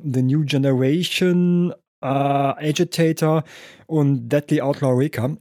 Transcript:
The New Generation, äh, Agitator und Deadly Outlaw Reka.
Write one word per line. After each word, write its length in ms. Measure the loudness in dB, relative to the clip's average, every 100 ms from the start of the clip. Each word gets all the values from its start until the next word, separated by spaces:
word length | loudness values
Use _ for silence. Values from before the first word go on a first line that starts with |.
The 180 | -4 -2
New 220 | 0 0
Generation, 1300 | 0 0 0 2 0 0 -2 -2 0 2 2 2 0 -4 _ _
äh, 40 | -4
Agitator 1400 | 0 0 0 0 -2 -2 -2 -2 0 0 2 0 0 -2 -12 -20 -20 -4
und 420 | 0 2 0 0
Deadly 320 | -2 0 0
Outlaw 320 | 0 0 0 2
Reka. 400 | 0 -2 -6 -6